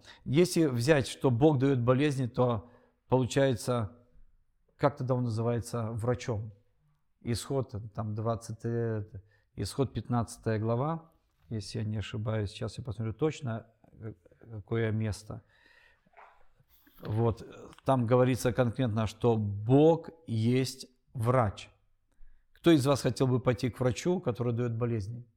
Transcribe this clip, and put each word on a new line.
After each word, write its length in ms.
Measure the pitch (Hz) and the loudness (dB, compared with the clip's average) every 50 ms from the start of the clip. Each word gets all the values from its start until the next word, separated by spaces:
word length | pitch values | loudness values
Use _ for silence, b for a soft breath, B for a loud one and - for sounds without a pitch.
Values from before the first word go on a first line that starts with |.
| B B B B B | B B B B B
Если 420 | - 123 147 180 175 - 175 160 | 0 2 4 4 4 4 2 2
взять, 400 | 147 127 117 117 135 160 143 123 - | 2 2 0 2 4 4 4 4 0
что 220 | - - - 139 | -4 0 0 2
Бог 280 | 123 113 135 160 147 127 | 4 6 6 6 6 6
даёт 200 | 127 139 139 127 | 4 2 2 2
болезни, 480 | 117 120 127 127 147 151 139 131 131 | 4 4 4 4 2 2 0 0 -2
то 420 | 117 - - 127 123 120 110 b b b b b b b b _ _ | -2 0 0 2 2 2 -2 b b b b b b b b _ _
получается, 880 | 127 131 127 113 - 143 139 135 131 113 - - 123 120 113 98 - - _ _ _ - - - _ _ _ _ _ _ _ _ _ | 2 2 2 2 2 2 4 4 2 0 -2 -2 -2 -2 -2 -4 -8 -14 _ _ _ -20 -20 -20 _ _ _ _ _ _ _ _ _
как 220 | _ - 143 - - | _ 0 0 0 -2
тогда 160 | 131 123 131 | -2 -2 0
он 100 | 123 127 | 0 0
называется 680 | 120 110 107 117 120 120 120 110 - - 120 113 107 120 | -2 -2 -2 0 0 0 -2 -2 -4 -6 -6 -6 -6 -6
врачом? 600 | 113 107 120 123 120 - - 117 104 110 107 101 - _ _ _ _ _ _ _ _ _ _ _ _ - | -4 -2 -2 -2 -2 -2 -4 -4 -4 -6 -8 -12 -18 _ _ _ _ _ _ _ _ _ _ _ _ -6
Исход, 520 | - 117 101 - - 139 135 127 - - 104 110 110 - | -4 -4 -4 -4 -4 -4 -4 -4 -4 -8 -12 -12 -10 -10
там, 200 | - 107 107 104 | -8 -8 -6 -6
двадцать, 500 | 110 107 113 113 107 - - 113 - - | -4 -4 -4 -4 -4 -6 -10 -12 -8 -6
э, 420 | 117 117 117 117 113 110 110 104 - - 98 - _ _ _ _ _ _ | -4 -4 -2 -2 -2 -4 -4 -6 -8 -14 -18 -20 _ _ _ _ _ _
Исход, 380 | - 101 98 - - 139 110 - | -8 -8 -6 -2 -2 -2 -2 -2
пятнадцатая 640 | 117 107 - 123 120 113 - - - - 113 110 107 | -6 -4 -2 -2 -2 -2 -2 -8 -8 -4 -4 -2 -2
глава, 520 | 107 113 117 117 135 151 165 160 165 - _ _ _ _ _ _ _ - | 0 -2 -2 0 -2 -2 -4 -6 -8 -14 _ _ _ _ _ _ _ -10
если 300 | 120 110 101 - - 131 | -8 -8 -8 -8 -8 -6
я 60 | 113 | -6
не 100 | 107 107 | -4 -4
ошибаюсь, 540 | 110 95 - - 113 107 113 110 110 104 95 | -4 -6 -6 -8 -6 -4 -4 -2 -2 -4 -4
сейчас 260 | - - 117 110 - | -6 -8 -10 -8 -8
я 80 | - 117 | -10 -10
посмотрю 300 | - 104 - 117 113 107 | -10 -8 -6 -6 -6 -4
точно, 520 | - 156 156 147 - 143 123 113 113 - - _ _ _ _ _ - | -2 -2 -2 -2 -4 -6 -8 -8 -8 -10 -14 _ _ _ _ _ -16
э, 120 | - 110 107 - _ _ _ _ - 110 | -16 -16 -16 -16 _ _ _ _ -20 -16
какое 400 | 113 107 101 - 117 113 113 110 | -16 -16 -8 -4 -2 -2 0 0
место. 520 | 107 110 110 110 101 - - - - 113 b b b b b b b b b b b b b b _ - - - _ _ - - _ _ _ _ _ _ _ _ _ - | 0 -2 -2 -2 -4 -6 -8 -14 -16 -16 b b b b b b b b b b b b b b _ -20 -20 -20 _ _ -20 -20 _ _ _ _ _ _ _ _ _ -16
Вот, 420 | - - 104 107 117 117 110 - - - - - - - - - _ | -10 -6 -2 0 0 0 0 -2 -8 -16 -18 -20 -20 -20 -20 -6 _
там 200 | - 135 131 120 | 0 2 2 4
говорится 460 | 110 127 123 127 127 131 110 - 127 110 | 4 4 4 6 4 2 0 0 0 0
конкретно, 540 | - 127 120 107 - 135 123 104 113 110 | 2 0 0 0 -2 -2 -2 0 -2 -2
что 280 | 104 - - - 120 117 | -4 -4 0 2 2 2
Бог 760 | 113 107 101 101 101 107 113 131 139 151 160 165 160 160 - - - _ | 2 0 -2 -4 -4 0 4 6 8 8 8 6 4 0 -8 -16 -16 _
есть 600 | - 117 110 110 117 123 131 131 127 - - - - _ _ _ _ _ | -4 -2 0 2 2 4 2 2 0 -4 -10 -16 -20 _ _ _ _ _
врач. 560 | 135 110 117 123 131 117 101 - - - - _ _ _ _ _ _ _ _ _ _ - - - - _ _ _ | -4 0 2 2 2 2 2 -2 -6 -14 -20 _ _ _ _ _ _ _ _ _ _ -20 -20 -20 -20 _ _ _
Кто 200 | _ - 170 165 | _ 4 6 6
из 140 | 151 120 | 6 6
вас 140 | 139 143 127 | 4 2 2
хотел 260 | - 135 117 - 139 | 2 -2 0 2 2
бы 140 | 127 127 127 | 2 2 2
пойти 300 | - 127 123 - - 123 | 2 0 0 0 -2 -4
к 100 | - - | -2 0
врачу, 400 | 123 127 117 - - 175 180 180 | -2 -2 -2 0 0 0 -2 0
который 320 | - - 120 - 120 123 117 | -2 -4 -4 -2 -2 -2 -2
даёт 200 | 113 123 120 113 | 0 -2 -2 -2
болезни? 520 | 113 120 120 117 113 98 101 120 120 120 - _ | -2 -2 -2 -2 -4 -4 -6 -10 -12 -14 -18 _